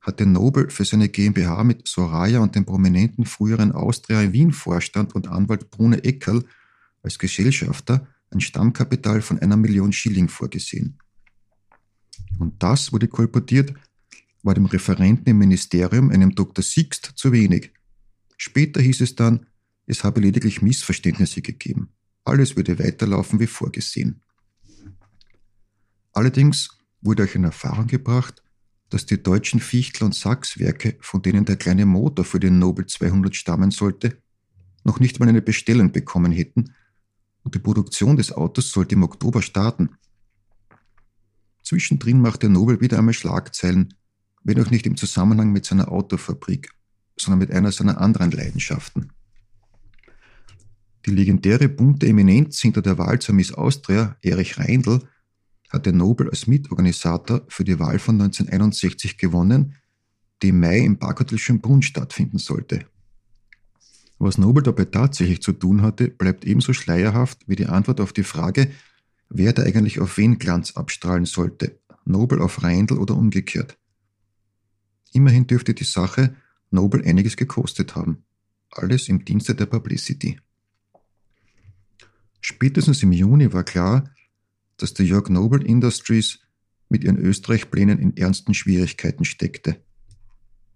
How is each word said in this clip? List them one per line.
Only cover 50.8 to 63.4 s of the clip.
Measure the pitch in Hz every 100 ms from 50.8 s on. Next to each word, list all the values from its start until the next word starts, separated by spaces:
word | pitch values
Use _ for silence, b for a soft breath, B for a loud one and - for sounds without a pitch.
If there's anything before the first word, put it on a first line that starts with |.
| _ _ -
Die |
legendäre | 98 98 95 95 123 139
bunte | 143 131 143 127
Eminenz | 107 95 110 151 -
hinter | 113 101
der | 95 90
Wahl | 92 113
zur | - 98
Miss | 90
Austria, | - 131 139 - 101 107 -
Erich | 92 87 90 -
Reindl, | - 127 101 127 b b _ _ _ _ _
hatte | - 98
Nobel | 85 92 123 -
als | - -
Mitorganisator | 139 139 85 90 85 85 87 - 131 -
für | -
die | 92 82
Wahl | 80 98
von | - 110
neunzehnhunderteinundsechzig | 101 - 87 95 107 - 92 - - -
gewonnen, | 92 87 92 135 139 - _ _ _ _ _ _
die | 98
im | 90
Mai | 85 104
im | - 101
Parkhotel | - - 131 110
Schönbrunn | - 113 110 139
stattfinden | 139 - - - - -
sollte. | - - - 82 - _ _ _ _ _